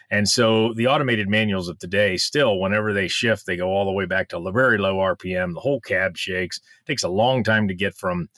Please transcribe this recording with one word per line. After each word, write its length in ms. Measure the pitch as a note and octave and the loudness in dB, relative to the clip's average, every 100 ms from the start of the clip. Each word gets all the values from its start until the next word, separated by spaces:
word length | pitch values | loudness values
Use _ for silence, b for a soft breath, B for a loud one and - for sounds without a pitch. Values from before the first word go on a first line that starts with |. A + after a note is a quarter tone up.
| B | B
And 180 | G#2 G2+ | -2 0
so 460 | - A2+ A2 A2+ | 2 4 4 2
the 140 | A2+ A#2+ | 2 2
automated 400 | D3 C3+ A2+ G2 | 2 2 0 2
manuals 400 | G#2+ A2 F#2+ F2 | 2 2 0 -4
of 120 | E2 | -10
today, 360 | F2+ G2 G#2 F#2 | -4 2 2 2
still, 440 | - D3+ C3+ F#2+ | -2 2 2 2
whenever 340 | F#2+ G#2+ G#2+ | 0 0 0
they 160 | G2+ F2+ | 0 -2
shift, 360 | - A#2 G#2 - | 0 0 0 -2
they 120 | F2+ | -4
go 120 | F2+ | 0
all 160 | G2 G2 | 0 0
the 60 | |
way 140 | G2 F#2 | -2 -2
back 240 | F#2+ F#2 | -2 -2
to 80 | F2 | -6
l-, 140 | F2+ | -4
very 260 | G2+ C3 A2 | 2 2 2
low 220 | G2 F#2+ | 2 0
R 160 | F#2+ F2 | 0 -2
P 180 | F#2 F2+ | -4 -2
M. 180 | F2+ | -2
The 60 | E2 | -4
whole 220 | C3 C#3 | -2 -4
cab 340 | - F#2 F#2 E2+ | -2 -2 -2 -4
shakes. 420 | - F#2 F2+ - | -6 -4 -6 -8
It 300 | - - - | -14 -16 -8
takes 160 | C#3+ | -4
a 60 | - | -2
long 340 | F#2 A#2+ C3 | 0 2 2
time 240 | G#2+ G#2+ G#2 | 2 2 0
to 80 | F2+ | -2
get 200 | G2 - | -4 -4
from 340 | F#2+ F2+ E2 | -4 -4 -6